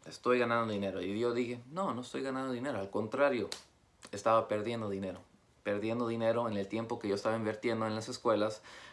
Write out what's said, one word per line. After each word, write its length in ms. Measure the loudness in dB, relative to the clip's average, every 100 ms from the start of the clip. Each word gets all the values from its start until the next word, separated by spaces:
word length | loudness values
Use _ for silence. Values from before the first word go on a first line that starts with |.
| -18
estoy 340 | -2 2 4
ganando 320 | 4 2 2
dinero, 300 | 0 -2 -2
y 180 | -2 0
yo 140 | 0
dije, 280 | 0 -2 -4 -8
"No, 240 | -4 -2
no 80 | -4
estoy 200 | -6 -6
ganando 320 | -4 -4 -4
dinero, 260 | -4 -4 -4
al 100 | -2
contrario, 600 | -2 -2 2 4 4 -2 -6 -14 _ _ _ -12
estaba 360 | -2 4 4 4
perdiendo 420 | 0 -2 -2 -2
dinero, 320 | -2 -4 -6 -14 _ _ _
perdiendo 440 | -2 -2 0 0 0
dinero 400 | 2 2 4 2
en 100 | 0
el 100 | -2
tiempo 320 | -2 -2 -2
que 100 | 0
yo 60 | 0
estaba 200 | 2 0
invirtiendo 500 | 0 0 0 0 0
en 100 | -2
las 120 | -4
escuelas 540 | 0 2 4 2 -2 -12 -18 -18